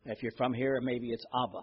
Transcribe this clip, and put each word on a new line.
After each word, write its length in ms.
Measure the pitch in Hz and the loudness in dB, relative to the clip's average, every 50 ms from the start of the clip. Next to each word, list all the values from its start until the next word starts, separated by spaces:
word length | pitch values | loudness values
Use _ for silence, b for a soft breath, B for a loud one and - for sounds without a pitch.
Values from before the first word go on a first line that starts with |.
| _ | _
If 180 | 131 110 - | -6 -6 -2
you're 100 | - 117 - | -2 -4 0
from 200 | - 127 127 127 | 2 2 2 2
here, 260 | 117 127 135 135 131 | 2 2 2 2 2
maybe 300 | 120 131 127 123 117 120 | 2 2 0 0 0 -2
it's 140 | 117 113 - - - | -4 -4 -4 -2 0
Abba. 280 | 123 123 117 92 104 | 2 2 2 -2 -6